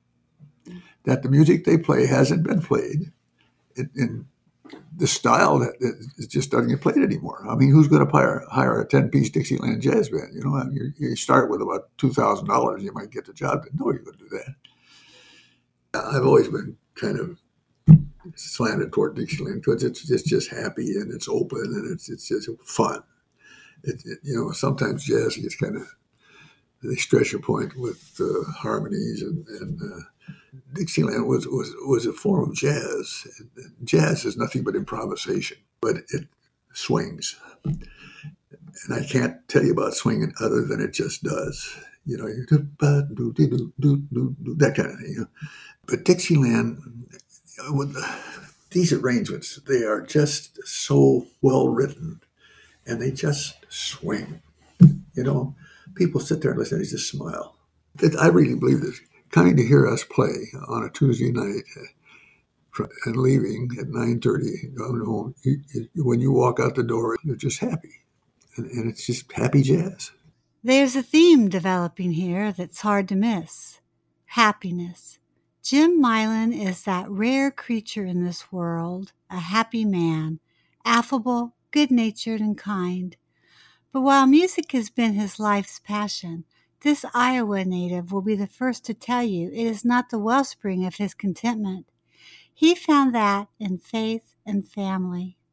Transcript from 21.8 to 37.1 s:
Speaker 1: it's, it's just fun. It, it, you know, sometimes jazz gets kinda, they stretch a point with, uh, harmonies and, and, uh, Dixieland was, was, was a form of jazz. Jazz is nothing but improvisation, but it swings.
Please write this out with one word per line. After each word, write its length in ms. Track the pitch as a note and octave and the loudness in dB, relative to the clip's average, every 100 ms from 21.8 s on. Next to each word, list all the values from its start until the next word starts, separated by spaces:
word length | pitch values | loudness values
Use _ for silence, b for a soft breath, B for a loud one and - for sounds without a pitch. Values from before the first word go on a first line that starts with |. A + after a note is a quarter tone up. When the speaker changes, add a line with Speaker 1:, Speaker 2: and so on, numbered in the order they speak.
| A2+ | -8
Speaker 1:
it's, 180 | E3 - | -10 -12
it's 180 | - - | -14 -6
just 220 | A2 G2+ - | -6 -6 -14
fun. 400 | - - G2+ - - _ _ _ b b b b | -10 -2 -2 -2 -14 _ _ _ b b b b
It, 180 | - - | -12 -12
it, 140 | F3 - | -12 -14
you 120 | C#3+ A#2+ | -8 -6
know, 160 | A#2 | -4
sometimes 540 | D#3+ C#3 C#3 A2 - - | -4 -4 -2 -4 -4 -2
jazz 300 | - - - | 0 0 -4
gets 200 | - - | -10 -6
kinda, 300 | - G#2 - - _ _ b b b b b _ | -6 -6 -12 -20 _ _ b b b b b _
they 140 | A#2 B2+ | -10 -6
stretch 400 | - A#2+ - G#2+ | 0 2 2 -4
a 40 | |
point 380 | - G#2+ - C3 | -4 -4 -4 -8
with, 420 | A#2+ - - - | -10 -10 -16 -6
uh, 320 | F2+ - - | -4 -4 -6
harmonies 680 | - G#2+ G#2+ - G3+ - A2+ | -8 -6 -4 -4 -4 -4 -6
and, 240 | - E3 - | -6 -8 -10
and, 320 | G#2 - - | -14 -10 -10
uh, 200 | G2+ - - _ B B B C3+ C3+ | -10 -14 -18 _ B B B -20 -16
Dixieland 540 | C#3+ F3+ - A2 G#2+ B2 | -8 -6 -2 -2 0 0
was, 180 | C3 - | -2 -2
was, 240 | C3 - - C#3 | -6 -6 -10 -2
was 220 | B2 A2+ | 0 0
a 60 | |
form 360 | - G#3 F#3+ D#3 | -4 0 0 0
of 60 | - | -2
jazz. 720 | C#3+ D3 - A#2+ - - - - - - - - | -2 -2 -4 -8 -8 -12 -16 -20 -20 -20 -20 -16
Jazz 420 | A#2 D#3+ D3+ - A2+ | 0 2 4 0 -4
is 120 | - | -4
nothing 260 | A#2 B2+ | -4 -4
but 120 | B2+ - | -4 -4
improvisation, 840 | - A2 A#2 - - G2 A2+ - _ - | -6 -8 -8 -8 -4 -4 -6 -12 _ -8
but 180 | A2+ A2 - | -4 -4 -4
it 180 | - - _ _ _ _ | -10 -10 _ _ _ _
swings. 640 | - - A#2 - | -12 -2 -2 -2